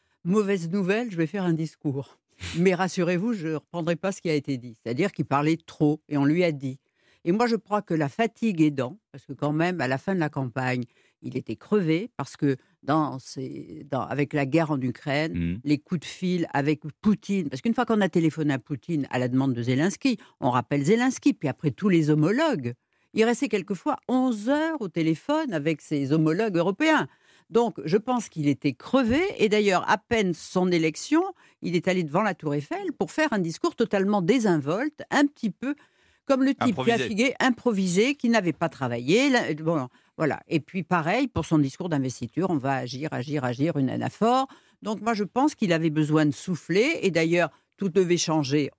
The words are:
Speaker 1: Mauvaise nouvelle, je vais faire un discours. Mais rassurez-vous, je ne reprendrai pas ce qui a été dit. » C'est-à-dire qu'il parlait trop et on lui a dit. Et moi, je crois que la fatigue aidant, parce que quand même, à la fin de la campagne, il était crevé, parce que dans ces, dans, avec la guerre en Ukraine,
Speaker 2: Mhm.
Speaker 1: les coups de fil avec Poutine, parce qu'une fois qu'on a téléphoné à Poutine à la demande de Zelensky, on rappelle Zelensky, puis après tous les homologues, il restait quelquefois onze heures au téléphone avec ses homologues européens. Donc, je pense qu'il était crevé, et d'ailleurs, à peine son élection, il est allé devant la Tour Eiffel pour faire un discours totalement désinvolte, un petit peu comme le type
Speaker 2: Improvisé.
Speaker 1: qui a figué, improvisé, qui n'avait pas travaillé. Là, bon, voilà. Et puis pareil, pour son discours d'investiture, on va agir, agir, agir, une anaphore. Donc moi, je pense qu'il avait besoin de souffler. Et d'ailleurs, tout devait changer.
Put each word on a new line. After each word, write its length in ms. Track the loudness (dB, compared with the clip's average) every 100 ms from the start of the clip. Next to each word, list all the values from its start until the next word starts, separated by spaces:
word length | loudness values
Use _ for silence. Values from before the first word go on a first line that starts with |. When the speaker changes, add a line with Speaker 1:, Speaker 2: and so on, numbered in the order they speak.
| _ _ 0
Speaker 1:
Mauvaise 440 | 0 2 0 -2
nouvelle, 400 | -2 0 0 -2
je 60 | -2
vais 100 | -2
faire 200 | -2 0
un 80 |
discours. 680 | 0 -4 -6 -6 -6 -8 _ _ _ -8 0
Mais 180 | 2 4
rassurez-vous, 560 | 2 0 0 0 0
je 160 | -2 -4
ne 80 | -6
reprendrai 400 | -6 -4 -2 -2
pas 160 | -2
ce 100 | -4
qui 80 | -2
a 40 |
été 240 | -2 -2 -6
dit. » 200 | -8 -12
C'est-à-dire 300 | -4 -2 -2
qu'il 120 | -2 0
parlait 320 | 2 2 0
trop 440 | -4 0 0 0 -2
et 80 | 0
on 80 | 2
lui 180 | 2
a 80 | 0
dit. 280 | -2 -6 -10 _ _ _ _
Et 80 | -2
moi, 160 | 0 2
je 80 | 0
crois 260 | -2 -4
que 120 | -2
la 160 | -2 0
fatigue 500 | 0 -2 0 -2 2
aidant, 380 | 2 2 -4 -8 _
parce 120 | -20 -16
que 60 |
quand 220 | -6 -2
même, 260 | 0 0 0
à 80 | -2
la 100 | -2
fin 160 | -2
de 60 | -2
la 80 | -2
campagne, 560 | -2 -6 -4 -2 -2 -4 _ _ _
il 160 | -10 -8
était 180 | -8 -10
crevé, 560 | -2 0 2 0 -2 -10
parce 180 | -12 -2
que 220 | -2 -2 _ _
dans 360 | -2 0 0 -6
ces, 720 | -12 -12 -10 -12 -14 -16 -6
dans, 120 | -4
avec 320 | -2 -2 -2
la 120 | -2 0
guerre 260 | 2 0
en 100 | 0
Ukraine, 500 | -4 -4 -4 -2 -2
Speaker 2:
Mhm. 280 | -2 -4 -4
Speaker 1:
les 140 | -2 -2
coups 240 | -2 -8
de 40 | -6
fil 420 | -6 -2 -2 -2
avec 300 | -2 0 -2 -6 -4
Poutine, 480 | 0 0 0 -4 -4
parce 140 | -4
qu'une 120 | -2
fois 120 | -2 0
qu'on 160 | 2
a 80 | 2
téléphoné 440 | 2 0 0 -2
à 60 | -2
Poutine 480 | -4 -10 -4 -4 -2
à 100 | -2
la 100 | 0
demande 240 | 0 0
de 100 | 0
Zelensky, 540 | 0 0 0 0 -2 -2 -6 -4
on 80 | 0
rappelle 340 | 0 0 0
Zelensky, 480 | 2 2 2 0 0
puis 160 | 0 -2
après 240 | -4 -4
tous 160 | -2 2
les 220 | 2 4
homologues, 640 | 4 2 2 0 0 -4 -10 _ _ _
il 100 | 0
restait 240 | 2 2 0
quelquefois 480 | -2 -2 -4 -4 -4 -2
onze 400 | 0 0 0 0
heures 320 | 0 0 -4
au 80 | -6
téléphone 640 | -2 0 0 -2 -2 -2
avec 260 | -2 -2 -4
ses 320 | -4 -4 0
homologues 460 | 2 2 2 0 0
européens. 500 | 0 0 2 2 0 _ _ _ _
Donc, 300 | 0 0 -2 0
je 100 | 0
pense 320 | 0 -2 -4
qu'il 220 | -2 0
était 240 | 0 -2
crevé, 480 | -4 0 2 2 2 0 0
et 100 | 2
d'ailleurs, 420 | 2 2 2 2
à 80 | 0
peine 360 | 0 0 0
son 360 | -2 -4 0 2
élection, 500 | 2 0 -2 0 0 0 -4 _ _
il 160 | -4 -2
est 100 | 0
allé 160 | 0
devant 180 | 0 0
la 120 | 0
Tour 200 | -2 -4
Eiffel 380 | -4 -4 -6 -6 -4
pour 120 | -4
faire 200 | 0 0
un 80 | 0
discours 380 | -2 -2 -4 0
totalement 440 | 0 0 2 2
désinvolte, 800 | 2 4 4 2 0 -2 -4 -6 -2
un 160 | 2 2
petit 260 | 0 -6
peu 220 | -4 -6 -8 _ _ _ _ 0
comme 180 | 2
le 80 | 2
type 80 | 2 0 2
Speaker 2:
Improvisé. 160 | 2 2
Speaker 1:
qui 80 |
a 20 | 0
figué, 300 | 0 0 2
improvisé, 720 | 0 2 0 0 2 2 2 2
qui 140 | 0
n'avait 240 | 2 0
pas 160 | -2 -4
travaillé. 600 | -2 -4 -2 2 4 4
Là, 240 | 4 2 -2
bon, 340 | -2 -2 -2 -10 _ -2
voilà. 240 | -2 -2 -2
Et 140 | -4
puis 200 | -2 -6
pareil, 440 | -2 0 2 0 0
pour 180 | -2 2
son 120 | 2
discours 320 | 2 -2 -4
d'investiture, 600 | -2 -2 -4 -8 -2 -2
on 60 | 0
va 200 | -2 -2
agir, 340 | -4 -8 -6
agir, 320 | -6 -4 -4
agir, 320 | -2 0 0 0
une 140 | -2
anaphore. 580 | -2 -6 0 2 2 0 -8 _ _
Donc 200 | -8 -6
moi, 120 | -2
je 120 | -2 -2
pense 280 | 0 0
qu'il 200 | 0 0
avait 160 | 2 2
besoin 360 | 0 2 4 2
de 60 |
souffler. 640 | 0 -4 -6 -2 2 2 0
Et 100 | 0
d'ailleurs, 380 | 2 2 2 0 -2 _ -8
tout 140 | -2
devait 260 | 2 2 2
changer. 560 | 2 0 2 0 0